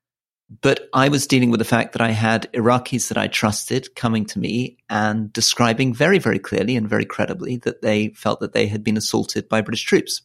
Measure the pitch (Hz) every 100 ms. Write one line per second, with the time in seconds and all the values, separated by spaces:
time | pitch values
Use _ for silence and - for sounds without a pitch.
0 | _ _ _ _ _ 110 135 135 - -
1 | 139 143 - 131 123 113 110 117 113 -
2 | 113 110 110 110 - 123 113 123 - 123
3 | - - 101 - 107 104 - 127 - -
4 | 120 113 104 101 87 110 127 - - 107
5 | 107 107 107 - - - 120 113 131 113
6 | 151 190 123 - - 104 101 127 107 110
7 | 107 - 107 - - 123 - - 117 107
8 | 107 - 110 110 104 110 107 107 107 107
9 | - 113 104 104 - 110 104 113 - 190
10 | - -